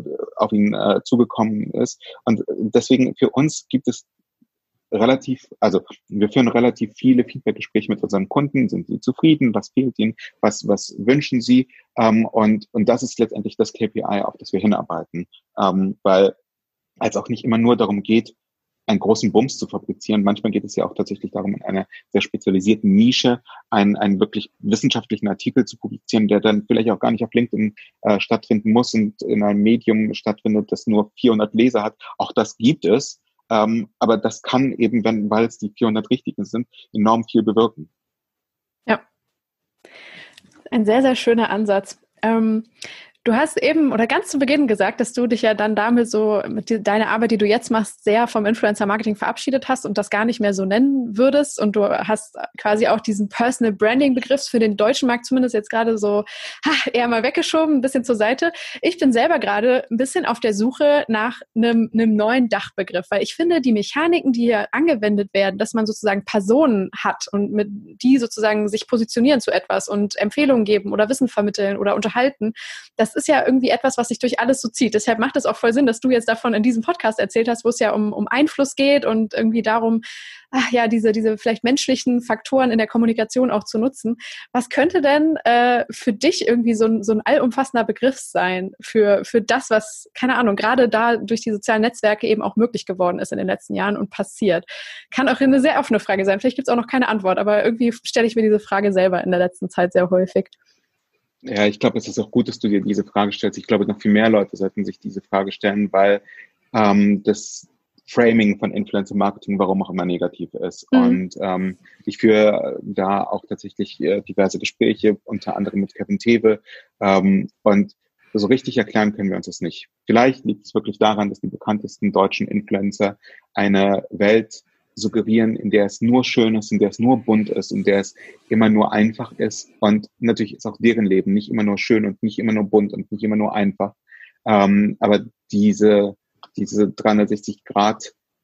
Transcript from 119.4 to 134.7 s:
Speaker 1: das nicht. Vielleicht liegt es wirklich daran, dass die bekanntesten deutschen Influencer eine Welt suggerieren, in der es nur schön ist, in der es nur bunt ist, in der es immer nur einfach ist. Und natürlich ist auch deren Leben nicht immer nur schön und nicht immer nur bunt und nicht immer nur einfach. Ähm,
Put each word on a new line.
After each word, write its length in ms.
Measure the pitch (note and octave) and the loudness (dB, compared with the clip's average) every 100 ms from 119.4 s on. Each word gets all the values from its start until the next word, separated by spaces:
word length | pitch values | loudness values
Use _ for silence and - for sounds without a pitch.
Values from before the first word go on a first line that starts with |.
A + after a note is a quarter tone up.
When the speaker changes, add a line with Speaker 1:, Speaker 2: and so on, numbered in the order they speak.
| F2+ | -8
Speaker 1:
das 160 | - | -10
nicht. 260 | E2+ - - _ | -10 -10 -20 _
Vielleicht 400 | - A2+ B2+ C3 | 0 4 4 2
liegt 220 | A#2+ G#2+ - | -4 -6 -4
es 80 | |
wirklich 240 | G#2+ A2 - | -6 -4 0
daran, 320 | G#2+ G#2+ G2+ | 0 2 -4
dass 100 | F#2+ | -4
die 60 | G2 | -10
bekanntesten 680 | - - G#2+ G#2+ - G2+ | -8 -4 -4 -6 -6 -2
deutschen 360 | G2+ G2 - G#2 | 2 0 0 -4
Influencer 680 | G#2 G#2 G2+ G2+ - G2+ - - - _ | -4 -4 -4 -4 -2 -4 -4 -20 -20 _
eine 500 | - G2+ G2 G2 G2 - | -2 0 2 2 0 -4
Welt 520 | E2+ G2+ A2+ A2 - _ _ _ - | -2 2 2 0 -14 _ _ _ -8
suggerieren, 600 | G#2 A2+ A2 A2+ A2+ A2+ | -4 -2 0 2 2 0
in 140 | G#2 | 0
der 160 | G#2 G2+ | 2 0
es 160 | - | -2
nur 220 | A#2 B2+ | 2 2
schön 320 | B2 C3 A2+ A2 | 2 2 2 0
ist, 160 | - | -2
in 60 | G#2 | 0
der 120 | G2+ | 0
es 80 | - | 0
nur 200 | A#2+ B2 | 2 2
bunt 300 | A2+ G#2+ G#2 | 2 0 0
ist, 220 | - - | -4 -4
in 140 | G2+ | -4
der 160 | F#2+ G2 | 0 0
es 160 | G2 - - - - | -2 -12 -20 -14 -2
immer 180 | A2 A2 | 2 4
nur 240 | G#2+ G#2+ | 4 2
einfach 400 | G#2+ A2 - A2 - | 2 0 -2 -12 -6
ist. 320 | A2 - - - | -6 -6 -14 -2
Und 300 | G#2+ G#2+ - - | 0 0 -2 -6
natürlich 360 | A#2 A2 G#2 | -2 -2 -4
ist 120 | - A2 | -8 -14
auch 100 | - | 0
deren 280 | A2+ A2+ G2+ | 0 2 2
Leben 260 | F#2+ G2+ | 2 2
nicht 160 | G#2 - | -2 -2
immer 140 | A#2 | -2
nur 160 | G#2 G2 | -2 -2
schön 260 | - A2 | 0 0
und 180 | G#2 F#2+ | 0 -4
nicht 160 | A2 G2 | -6 -4
immer 140 | A2 | -2
nur 120 | G#2+ | -2
bunt 280 | G2+ G#2+ G2+ | 2 2 0
und 180 | - - | -6 -10
nicht 120 | G#2 | -6
immer 140 | A2 G#2+ | -2 -2
nur 180 | G#2+ | -2
einfach. 400 | G#2+ G2 - G2+ - _ - - _ | 0 -2 -2 -6 -8 _ -20 -20 _
Ähm, 520 | - G#2 G2 | 2 4 4